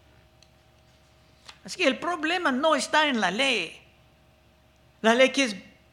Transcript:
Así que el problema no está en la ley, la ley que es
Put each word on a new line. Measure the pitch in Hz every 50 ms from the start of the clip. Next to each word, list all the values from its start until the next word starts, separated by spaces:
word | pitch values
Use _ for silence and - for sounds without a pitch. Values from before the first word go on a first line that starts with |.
| _ _ _ _ _ _ _ _ - _ _ _ _ _ _ _ _ _ _ _ _ _ _ _ _ _ _ _ _ - - _ _
Así | 196 - -
que | 370 277
el | 254 -
problema | - 339 349 330 302 311 349 370 349 294
no | 254 247 302 320 302
está | 269 - - - 302 311 294
en | 262 226
la | 202 175
ley, | 180 220 277 269 247 208 170 - - - - _ _ _ _ _ _ _ _ _ _ _ _ _ _ _ _ _ _ _ _ _ _ _
la | - 220 233
ley | 247 262 254
que | 254 277 277
es | 240 202 185 - - - _ _ _